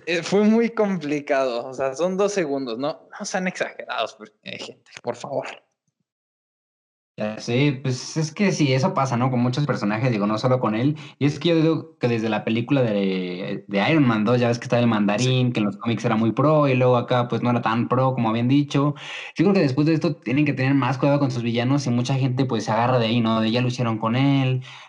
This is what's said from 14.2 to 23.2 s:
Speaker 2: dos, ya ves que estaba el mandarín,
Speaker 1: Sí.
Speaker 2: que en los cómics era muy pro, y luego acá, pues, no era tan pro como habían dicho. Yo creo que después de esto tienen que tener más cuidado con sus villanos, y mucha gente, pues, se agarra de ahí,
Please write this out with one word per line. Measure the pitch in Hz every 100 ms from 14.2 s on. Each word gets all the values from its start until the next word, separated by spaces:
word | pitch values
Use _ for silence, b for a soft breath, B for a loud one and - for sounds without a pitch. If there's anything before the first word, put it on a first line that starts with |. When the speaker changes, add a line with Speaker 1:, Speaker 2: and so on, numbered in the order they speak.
Speaker 2:
dos, | 104 123
ya | 120
ves | 120
que |
estaba | - 120
el | 120
mandarín, | 107 101 104 127 127 123
Speaker 1:
Sí. |
Speaker 2:
que | 120
en | 101
los | 98
cómics | 117 110
era | 120 110
muy | 113
pro, | 104 151 156 143
y |
luego | 127 127 123
acá, | - 123 123
pues, | 117
no | 120
era | 120
tan | 117 117 113
pro | 123 131
como | 127 113
habían | 113 123
dicho. | 143 143 143 147 143 B B B -
Yo |
creo | 180
que | 190
después | 143 127 151
de |
esto | 156 170 151
tienen | - 135
que | 147
tener | 127 131
más | 139 127 135
cuidado | 143 143
con | 139
sus | 123
villanos, | 117 117 123 143 -
y |
mucha | 120 123 135
gente, | 131 127 127
pues, | 113
se | 107
agarra | 110 120 123
de | 113
ahí, | 120